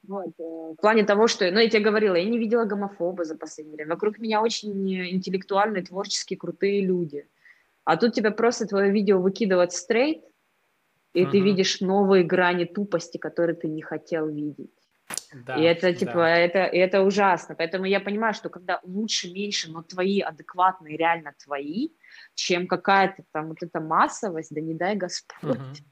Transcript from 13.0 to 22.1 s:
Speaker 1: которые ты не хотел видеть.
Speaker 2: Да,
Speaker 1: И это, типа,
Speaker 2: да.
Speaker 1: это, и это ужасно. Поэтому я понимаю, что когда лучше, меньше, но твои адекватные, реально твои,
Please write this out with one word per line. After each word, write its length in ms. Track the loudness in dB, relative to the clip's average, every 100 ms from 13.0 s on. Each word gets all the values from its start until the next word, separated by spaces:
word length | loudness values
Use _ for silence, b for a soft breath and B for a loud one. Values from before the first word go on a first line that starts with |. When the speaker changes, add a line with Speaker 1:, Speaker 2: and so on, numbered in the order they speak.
| -4 -10
Speaker 1:
которые 360 | -6 -2 0 0
ты 100 | -6
не 120 | -6
хотел 440 | -8 -10 -6 -4 -4
видеть. 420 | -4 -8 -8 -18 _ _ _ _ -12 -12
Speaker 2:
Да, 260 | -18 -8 0
Speaker 1:
И 40 |
это, 300 | 2 4 0
типа, 260 | 0 -2 2
Speaker 2:
да. 80 | 4
Speaker 1:
это, 380 | 4 4 2
и 120 | 0 2
это 220 | 2 4
ужасно. 520 | 2 4 2 2 -2
Поэтому 300 | -6 -4 -2
я 140 | -2 -2
понимаю, 320 | -2 -2 -2
что 140 | -4 -10
когда 320 | -12 -6 -6
лучше, 480 | -4 -6 -4 -4 -6
меньше, 380 | -8 -6 -6 -8
но 120 | -14
твои 380 | -12 -2 0 0
адекватные, 760 | -2 -8 -12 2 2 2 -12 -2
реально 360 | 0 0 -6 _
твои, 460 | -10 -8 -6 -6 -6 _ B